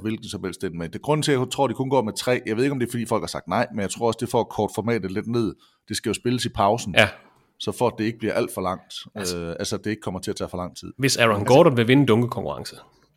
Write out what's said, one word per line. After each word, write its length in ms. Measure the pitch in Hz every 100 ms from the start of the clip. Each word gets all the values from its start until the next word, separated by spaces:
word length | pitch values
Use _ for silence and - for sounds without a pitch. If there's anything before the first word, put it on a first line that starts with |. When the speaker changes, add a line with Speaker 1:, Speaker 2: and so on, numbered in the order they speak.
Speaker 1:
hvilken 280 | 104 113 107
som 140 | 101
helst 200 | 92 85
ind 100 | 92
med. 160 | 82 85
Det 120 | 104
grunden 200 | - 151
til, 80 | 147
at 80 | 131
jeg 80 | 127
tror, 160 | - 139
de 60 |
kun 160 | - 131
går 120 | 131
med 120 | 110
tre, 280 | 98 - 123 -
jeg 100 | 110
ved 60 |
ikke, 100 | 139
om 60 | 139
det 80 | 120
er, 40 |
fordi 140 | 120 113
folk 160 | 110
har 60 | 82
sagt 200 | - -
nej, 200 | 98 -
men 60 | 110
jeg 80 | 95
tror 180 | - 117
også, 100 | 110
det 80 | 117
får 140 | 120
kort 280 | 104 - 101 -
formatet 360 | 107 117 90
lidt 160 | 98 104
ned. 260 | 120 104 71 _ _ -
Det 100 | 107
skal 120 | 110
jo 40 |
spilles 320 | 98 123 123 113
i 40 |
pausen. 460 | - 101 113 104 90
Speaker 2:
Ja. 120 | 101 - - _ _ -
Speaker 1:
Så 120 | -
for 160 | 98 120
at 60 | 110
det 60 |
ikke 160 | 107 117
bliver 140 | 104
alt 200 | 104 104
for 80 | 104
langt, 320 | 92 92 - - - 104
Speaker 2:
Altså, 220 | 92 87
Speaker 1:
øh, 180 | 85 85
altså, 180 | 101 101
det 100 | 104
ikke 120 | 110
kommer 180 | - 90
til 120 | 107
at 40 | 98
tage 120 | 90
for 80 | 90
lang 200 | 90 -
tid. 140 | 87 -
Speaker 2:
Hvis 200 | 131 -
Aaron 220 | 117 104
Speaker 1:
Altså, 140 | 101 135
Speaker 2:
Gordon 220 | 170 120
vil 100 | 113
vinde 180 | 135 127
dunkekonkurrence. 680 | 110 120 - 76 65 - - - _ _